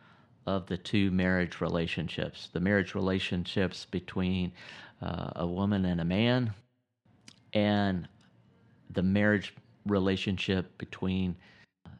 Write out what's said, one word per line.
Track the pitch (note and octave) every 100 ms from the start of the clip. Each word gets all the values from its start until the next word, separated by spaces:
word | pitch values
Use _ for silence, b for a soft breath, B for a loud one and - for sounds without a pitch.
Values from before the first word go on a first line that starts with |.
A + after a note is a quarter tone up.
| b b b _ -
of | F#2+ F2+
the | F2+
two | - G#2+ G2
marriage | F#2 F#2 F#2 F2 -
relationships, | E2+ F2 E2 - D#2+ - - - -
the | E2+
marriage | F2+ G2+ F#2
relationships | G2+ F#2+ F#2+ - F#2 F2 - F#2 - -
between, | F#2 - - F#2 F#2 F2+ - B B B -
uh, | F2+ F2+ - -
a | F2
woman | F2+ G2+ G#2 F#2
and | F2
a |
man, | E2 F#2 A#2 B2 B2 G#2 _ _ _ _ _ _ - - _
and | G#2+ G#2 G#2 G2+ F#2 E2 _ _ _ _ _ _ _ _
the | -
marriage | F#2 G2 G#2 G#2 F#2 - _ _ -
relationship | G2+ F#2+ F#2+ - F#2 - F#2+ F2 _
between, | - - F#2+ F#2 F#2 E2+ B B B _ -
uh, | -